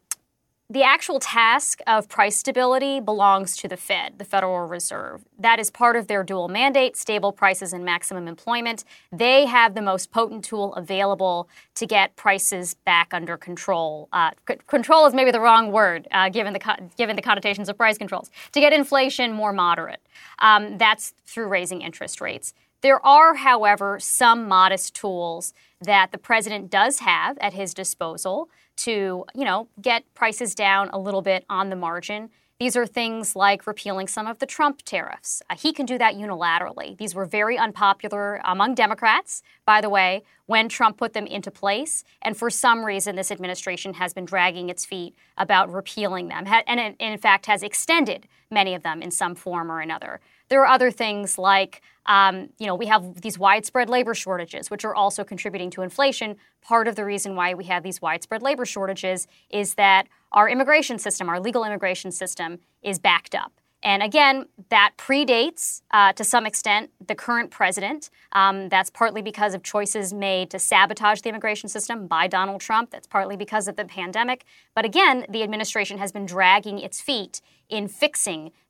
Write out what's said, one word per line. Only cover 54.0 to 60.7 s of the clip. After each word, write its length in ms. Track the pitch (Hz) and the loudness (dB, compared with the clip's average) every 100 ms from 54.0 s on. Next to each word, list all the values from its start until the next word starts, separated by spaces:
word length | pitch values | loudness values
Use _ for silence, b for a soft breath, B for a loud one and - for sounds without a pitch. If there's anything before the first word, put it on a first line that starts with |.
| 240 | 0
shortages, 560 | 214 - 180 170 - - | -6 -6 -6 -6 -12 -12
which 140 | 208 | -10
are 100 | 220 | -6
also 300 | - 202 196 | -2 -2 -2
contributing 460 | 196 190 208 190 180 | -10 -8 -10 -8 -10
to 120 | 180 | -8
inflation. 540 | 185 - 277 - 220 208 b b | -10 0 0 0 -8 -10 b b
Part 280 | _ 233 226 | _ 0 0
of 80 | 208 | -4
the 80 | 202 | -6
reason 320 | 202 202 185 | -6 -6 -2
why 160 | 180 | -2
we 100 | 180 180 | -2 -4
have 180 | 180 | -6
these 180 | 170 175 | -6 -8
widespread 400 | 165 165 - 220 | -4 -6 -6 -4
labor 240 | 254 285 247 | -4 -4 -6
shortages 600 | - 196 190 190 185 - b b | -6 -6 -6 -4 -6 -8 b b
is 260 | 208 202 - | -6 -6 2
that 320 | 196 190 - _ _ | 6 6 4 _ _
our 160 | - 214 | 4 4
immigration 500 | 247 269 | 2 4